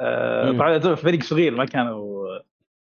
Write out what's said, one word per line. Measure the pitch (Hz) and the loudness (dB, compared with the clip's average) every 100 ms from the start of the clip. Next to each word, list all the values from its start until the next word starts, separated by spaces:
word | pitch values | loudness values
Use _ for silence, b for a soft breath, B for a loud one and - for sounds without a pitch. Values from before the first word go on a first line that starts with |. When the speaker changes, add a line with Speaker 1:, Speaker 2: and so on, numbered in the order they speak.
Speaker 1:
آه، | 123 120 120 117 127 | -4 -2 0 0 2
Speaker 2:
مم. | 127 | 2
Speaker 1:
طبعا | 151 156 175 | 4 4 2
فريق | 151 160 175 | 0 2 0
صغير، | - 156 165 | 0 2 2
ما | 120 | 2
كانوا | 135 139 120 107 104 101 95 95 - _ _ _ | -2 -2 -2 -4 -8 -8 -8 -10 -16 _ _ _